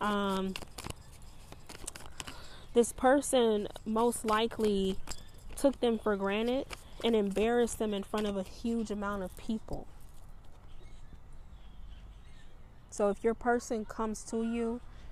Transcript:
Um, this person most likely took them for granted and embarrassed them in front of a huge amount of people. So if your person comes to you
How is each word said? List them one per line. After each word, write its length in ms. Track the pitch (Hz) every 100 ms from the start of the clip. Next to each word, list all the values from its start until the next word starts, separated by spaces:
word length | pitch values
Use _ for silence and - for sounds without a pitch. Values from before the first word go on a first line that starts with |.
Um, 520 | 208 202 202 190 190 190 - - - - - - - - - - - - - - - - - - - - - 240
this 180 | 226
person 760 | - 254 285 269 262 226 208 208 -
most 400 | - 220 240 233
likely 720 | 226 214 226 - 214 196 190 190 - - - - - -
took 240 | 285 254
them 180 | 240 220
for 180 | 214 202
granted 520 | 196 208 226 262 - - - -
and 120 | 247 220
embarrassed 640 | 202 190 220 240 233 -
them 120 | 214
in 120 | 202
front 240 | 196 214 214
of 100 | 202
a 60 |
huge 480 | 185 - 233 233 220
amount 320 | 208 202 202
of 120 | 185 -
people. 500 | - 220 - - - - - - - - - - - - - - - - - - - - - - - - - - - - - - - - -
So 180 | - 202
if 140 | 196
your 100 | 233
person 500 | - 247 240 - 226
comes 400 | 214 - 220 214 -
to 180 | 226
you 380 | 226 233 233 240 - - -